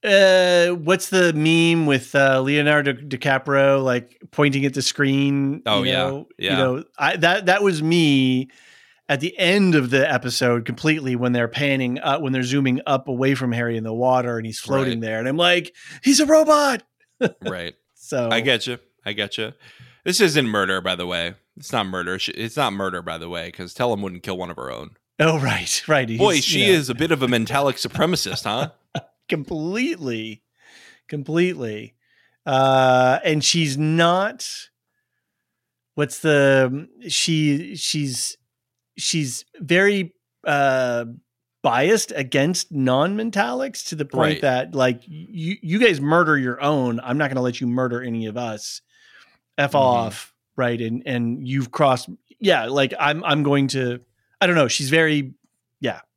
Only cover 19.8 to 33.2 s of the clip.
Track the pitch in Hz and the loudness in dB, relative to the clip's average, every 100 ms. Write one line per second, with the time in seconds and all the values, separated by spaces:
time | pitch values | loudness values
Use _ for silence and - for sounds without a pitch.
19.8 | - _ - 180 190 151 123 107 95 95 | -20 _ -4 2 2 2 0 0 0 -2
20.8 | 90 90 90 87 85 107 _ - 147 123 | -2 -4 -4 -4 -6 -10 _ -20 -8 -6
21.8 | 95 92 87 95 - - 113 151 131 98 | -4 -6 -6 -6 -8 -8 -8 -4 -4 -2
22.8 | 95 90 85 82 85 87 85 - 87 - | -6 -6 -8 -10 -10 -10 -12 -14 -16 -4
23.8 | 123 107 98 90 - 92 90 82 65 58 | -2 -2 -6 -10 -10 -8 -8 -10 -12 -12
24.8 | 76 _ _ - 156 160 131 104 87 - | -14 _ _ 0 0 2 -2 -4 -4 -6
25.8 | - 151 120 117 202 160 - 160 202 175 | 0 0 0 0 2 2 0 0 4 2
26.8 | 135 120 160 156 127 120 113 139 143 131 | 2 -4 0 0 2 0 0 0 0 -2
27.8 | 120 - 160 175 - - 110 113 151 _ | -6 -2 0 0 -4 -6 -6 -4 -6 _
28.8 | _ - - _ _ 165 139 165 156 208 | _ -14 -14 _ _ -6 -4 -6 -4 -4
29.8 | 269 254 139 113 110 107 _ _ _ - | -4 -4 -6 -6 -8 -14 _ _ _ -20
30.8 | - _ _ 151 139 160 180 165 117 107 | -20 _ _ -10 -4 0 0 -2 -8 -8
31.8 | 113 _ _ _ _ _ - 135 135 131 | -14 _ _ _ _ _ -2 2 4 4
32.8 | 131 127 127 139 | 6 6 4 2